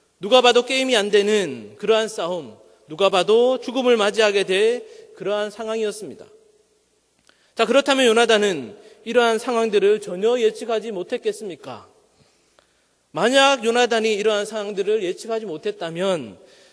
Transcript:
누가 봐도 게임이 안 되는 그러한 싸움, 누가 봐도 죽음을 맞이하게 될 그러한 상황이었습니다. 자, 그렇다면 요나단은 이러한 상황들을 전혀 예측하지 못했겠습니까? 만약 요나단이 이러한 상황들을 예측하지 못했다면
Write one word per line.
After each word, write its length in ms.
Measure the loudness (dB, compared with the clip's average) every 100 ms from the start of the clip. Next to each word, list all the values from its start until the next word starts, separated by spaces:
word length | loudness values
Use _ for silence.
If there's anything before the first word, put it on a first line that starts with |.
| _ _
누가 220 | 2 4
봐도 240 | 6 4
게임이 320 | 2 -2 0 0
안 160 | 2
되는 640 | 2 2 0 0 -8 -14 -6
그러한 300 | 0 0 0
싸움, 480 | -6 -6 -6 -10 -18 _ _ -12
누가 200 | 0 2
봐도 520 | 2 4 4 4 0
죽음을 360 | -4 -2 2 2
맞이하게 460 | 2 2 2 2
될 420 | 0 0 0 -2 -8 -20 -20
그러한 380 | -10 -6 -4 -6
상황이었습니다. 720 | -8 -8 -4 -6 -6 -14 -16 -20 -20 _ _ _ _ _ _ _ _ _ _ _
자, 120 | -2 2
그렇다면 400 | 2 4 4 4
요나단은 720 | 4 4 4 2 -2 -8 -14 -20 -14
이러한 340 | -2 2 2 0
상황들을 600 | -2 -2 0 2 2 0
전혀 400 | -4 -4 -2 0
예측하지 500 | 0 -2 -6 -6 -6
못했겠습니까? 1000 | -8 -8 -6 -6 -6 -10 -14 -14 -16 -18 _ _ _ _ _ _ _ _ _ _ _ _
만약 520 | -2 2 4 4 2
요나단이 480 | 0 0 2 0 0
이러한 320 | 0 0 0
상황들을 600 | -4 -6 -6 -6 -2 -2
예측하지 420 | -2 -8 -8 -8 -6
못했다면 880 | -8 -8 -8 -8 -4 -2 -2 -6 -16 -20 _ _